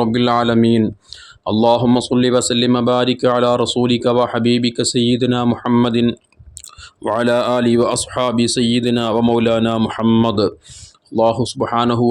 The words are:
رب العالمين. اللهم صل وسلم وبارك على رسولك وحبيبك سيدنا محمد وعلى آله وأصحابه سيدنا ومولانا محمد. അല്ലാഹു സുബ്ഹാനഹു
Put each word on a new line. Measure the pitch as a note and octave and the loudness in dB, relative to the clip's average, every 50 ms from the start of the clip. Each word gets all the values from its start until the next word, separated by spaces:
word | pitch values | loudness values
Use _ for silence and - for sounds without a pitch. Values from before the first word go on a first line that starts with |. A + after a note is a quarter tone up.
| A#2+ | 2
رب | A2 A2+ | 0 0
العالمين. | B2 B2 B2 A#2+ A#2+ A#2+ A#2 A#2 A2+ A2+ A2+ A#2 A2+ A2 G2+ G#2 - _ - - - - - - - _ - | 0 0 2 2 2 2 2 2 2 4 4 4 2 0 0 -4 -8 _ -20 -20 -20 -20 -20 -20 -10 _ -4
اللهم | G2+ G#2+ A2+ A#2 A#2 A#2 A#2+ A#2+ B2 B2 | 0 2 2 2 2 2 2 2 2 2
صل | A#2 - B2+ B2 B2 B2+ A#2+ | 0 0 0 0 2 2 2
وسلم | B2 A#2+ - B2 A#2+ A#2+ B2 B2 | 0 0 0 0 0 2 2 0
وبارك | B2 A#2+ A#2+ B2 B2 B2 B2 B2 A#2+ - | 0 0 0 0 0 0 0 -2 0 0
على | B2+ B2 B2 A#2+ B2 B2 | 0 2 2 2 2 2
رسولك | B2 - G#2+ - B2+ B2 A#2+ B2 A#2 A#2+ | 0 0 -2 -2 -2 0 0 0 0 0
وحبيبك | B2+ A#2+ B2 A#2+ A#2 - A#2+ A2+ A#2+ A#2+ B2 B2 A#2+ A#2 - B2 | 0 0 0 0 0 -2 -2 0 0 0 0 0 -2 -2 -4 -4
سيدنا | - - C3 A#2+ A#2+ B2 A#2 B2+ B2 B2 B2 B2 | -2 -2 0 0 0 0 0 0 -2 -2 0 0
محمد | A#2+ A#2 - - B2 A#2+ A#2+ A#2+ B2 A2+ A#2+ A#2+ A#2+ - - _ _ _ - - - - - - - - - - - - _ - | -2 -2 -2 -2 -2 0 0 0 0 0 0 -2 -2 -4 -6 _ _ _ -20 -20 -20 -20 -20 -20 -20 -20 -20 -20 -20 -20 _ -6
وعلى | G#2+ G#2 A#2 A#2+ A#2+ A#2+ B2 A2+ A#2 B2 B2 | -4 -2 0 0 0 0 0 0 0 0 0
آله | A#2+ A#2+ A#2 A#2 | 2 2 2 2
وأصحابه | B2 - B2 B2 - - - C3 B2+ B2 A#2 A2+ A#2+ | 2 0 0 -2 -6 -6 -4 -4 -2 -2 0 0 0
سيدنا | A2+ - C3 B2 A2+ A#2+ B2 A#2+ B2 A#2+ A#2+ A#2 A2+ | 0 0 0 0 0 0 0 0 0 0 0 0 -2
ومولانا | G#2+ A#2 A#2 A#2+ A#2 A#2 A2+ A#2 A2+ A2+ A2+ A2+ A2+ A2 | -2 0 0 0 0 2 2 2 0 0 0 0 0 -2
محمد. | A2 G#2+ - - A2+ A2+ A2+ A2+ A2+ A#2 G#2+ G2+ G#2 F2+ - - _ - - - - - - _ _ _ | -2 -2 -4 -2 0 2 2 2 2 0 0 0 -2 -2 -4 -8 _ -20 -20 -20 -20 -20 -20 _ _ _
അല്ലാഹു | - A2 A2+ A#2 A2 A#2+ A#2+ | -2 0 2 2 2 0 -4
സുബ്ഹാനഹു | - - - A2 G#2 A#2+ A#2 A#2+ A#2+ A#2+ A#2 B2 A#2 | -6 -4 -6 -6 -2 -2 0 0 0 0 0 2 2